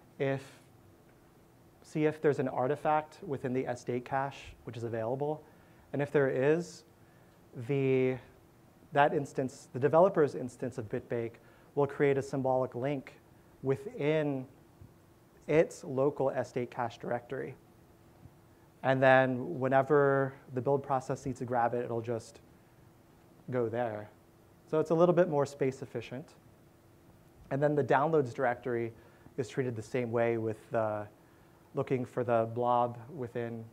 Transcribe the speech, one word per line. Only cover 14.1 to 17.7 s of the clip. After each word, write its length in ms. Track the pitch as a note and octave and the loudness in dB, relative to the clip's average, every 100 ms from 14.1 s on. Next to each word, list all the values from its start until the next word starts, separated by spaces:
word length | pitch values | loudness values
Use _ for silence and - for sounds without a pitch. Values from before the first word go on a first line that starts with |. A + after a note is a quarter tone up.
| D#3 D3 C3+ C3+ - - - - - - - _ - - | 0 0 -4 -8 -16 -20 -20 -20 -20 -20 -20 _ -12 0
its 340 | D3+ E3 - | 2 2 -2
local 480 | E3+ C3 C#3+ C#3+ C3+ | -6 0 0 0 -2
S 200 | C3 A#2 | -2 -4
state 200 | C3 B2 | -6 -6
cache 280 | - A#2+ - | -6 -8 -8
directory. 580 | - A#2+ - C3+ C#3+ B2+ - | -6 -6 -6 -10 -10 -14 -20